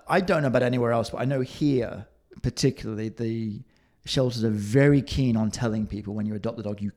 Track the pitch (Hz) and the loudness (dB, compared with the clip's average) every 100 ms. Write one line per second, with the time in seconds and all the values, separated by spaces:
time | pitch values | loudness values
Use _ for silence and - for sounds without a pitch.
0 | - 175 185 170 139 123 123 127 120 117 | -2 0 2 2 2 2 2 2 2 2
1 | 113 - 123 139 127 - 151 131 107 90 | 0 -2 -2 -2 -2 -2 0 2 0 -6
2 | 104 _ _ - 123 - 139 131 110 107 | -14 _ _ -8 -6 2 2 0 -6 -6
3 | 110 - 113 113 110 107 - _ _ _ | -6 -4 -4 -4 -4 -8 -12 _ _ _
4 | - 143 127 120 113 107 101 135 143 143 | -4 0 0 0 0 0 2 4 6 6
5 | - - 131 113 110 - 120 110 107 101 | 2 0 2 2 0 0 -2 -2 -4 -6
6 | 98 104 107 107 104 113 104 104 101 | -8 -6 -4 -4 -6 -6 -6 -6 -6